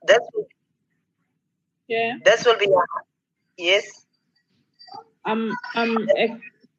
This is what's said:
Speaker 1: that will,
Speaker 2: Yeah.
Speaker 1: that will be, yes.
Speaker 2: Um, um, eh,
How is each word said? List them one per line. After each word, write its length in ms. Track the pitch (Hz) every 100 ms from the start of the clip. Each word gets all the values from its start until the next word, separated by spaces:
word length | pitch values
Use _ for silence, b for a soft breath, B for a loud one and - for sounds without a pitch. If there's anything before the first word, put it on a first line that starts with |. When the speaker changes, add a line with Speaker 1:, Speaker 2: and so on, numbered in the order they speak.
| -
Speaker 1:
that 140 | 240 -
will, 140 | 427 - _ _ _ _ _ _ _ _ _ _ _ _ _ -
Speaker 2:
Yeah. 300 | 226 233 254 -
Speaker 1:
that 200 | 226 -
will 120 | 453
be, 100 | 403 - - - - _ _ _ _ -
yes. 480 | 175 - - - _ _ _ _ _ _ _ _ - 440 - _ -
Speaker 2:
Um, 300 | 226 220 - - 233
um, 340 | 233 220 - -
eh, 180 | 226 - - _ _